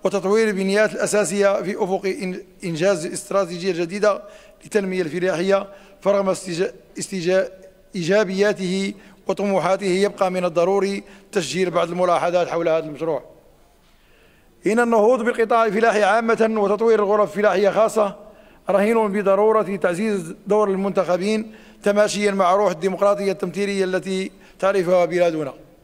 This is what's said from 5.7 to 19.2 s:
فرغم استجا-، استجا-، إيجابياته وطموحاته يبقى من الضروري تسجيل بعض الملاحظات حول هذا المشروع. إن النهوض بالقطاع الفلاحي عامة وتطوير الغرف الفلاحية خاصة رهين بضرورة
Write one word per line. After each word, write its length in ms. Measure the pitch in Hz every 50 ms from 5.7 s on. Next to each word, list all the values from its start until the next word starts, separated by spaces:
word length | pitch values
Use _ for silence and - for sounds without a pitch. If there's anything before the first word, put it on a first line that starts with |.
| - - - - - -
فرغم 340 | - 190 202 196 196 190 185
استجا-، 380 | - - 190 170 160 190 - - - - _ - -
استجا-، 500 | 180 - - 185 160 175 185 190 190 175 - - - - - - - - -
إيجابياته 1000 | 196 170 156 196 214 220 180 190 190 202 208 202 - 190 175 185 196 196 196 202 202 - - - - -
وطموحاته 600 | - 190 - 196 202 196 185 151 175 190 190 202
يبقى 440 | 190 175 190 202 202 202 - 196 185
من 140 | 185 185 180
الضروري 580 | 175 160 170 170 180 196 196 190 196 196 202 202 - - - - _
تسجيل 380 | - 202 165 131 135 180 190 180
بعض 200 | 165 175 170 170
الملاحظات 580 | 175 180 180 180 170 151 147 175 175 180 175 -
حول 200 | 151 170 165 165
هذا 180 | 160 165 151
المشروع. 360 | 151 147 127 160 160 156 127 - - - - _ - _ _ _ _ _ _ _ _ _ _ _ _ _ _ _ _ _ _ _ _ _ _ -
إن 140 | 170 214 233
النهوض 420 | 240 233 233 220 208 220 254 226
بالقطاع 420 | 208 240 240 240 226 208 240 233 226
الفلاحي 380 | 220 180 220 226 233 269 320
عامة 520 | 208 190 208 233 233 226 226 220 226 220 220
وتطوير 420 | 214 202 196 208 202 226 233 226 214
الغرف 320 | 208 190 208 208 208 -
الفلاحية 400 | - 185 220 214 175 190 208 196
خاصة 460 | 175 196 220 220 - - 208 196 180 - - - - - - - - - _ -
رهين 420 | 185 196 202 214 233 226 220 208
بضرورة 640 | 190 208